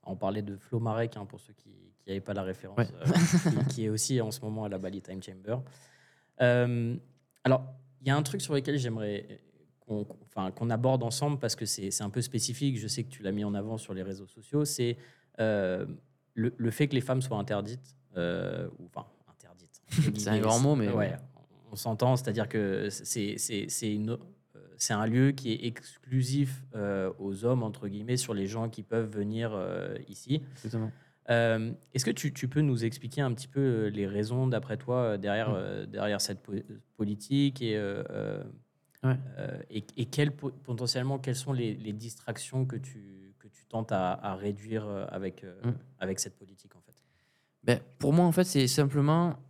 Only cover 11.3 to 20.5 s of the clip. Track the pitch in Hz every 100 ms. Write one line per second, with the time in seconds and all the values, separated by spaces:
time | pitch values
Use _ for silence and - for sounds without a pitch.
11.3 | 139 113 - 107 - 98 - 104 110 113
12.3 | 120 - 123 143 123 104 - 113 - 104
13.3 | 101 104 101 107 113 - 95 92 95 95
14.3 | - 104 147 147 147 123 120 - - _
15.3 | - 110 104 92 92 95 - _ _ _
16.3 | - 113 - 117 - 147 131 - 131 127
17.3 | 110 101 104 104 123 - - _ 90 85
18.3 | 87 90 87 87 85 87 - - _ _
19.3 | - 87 87 - - _ - 135 107 101
20.3 | 107 110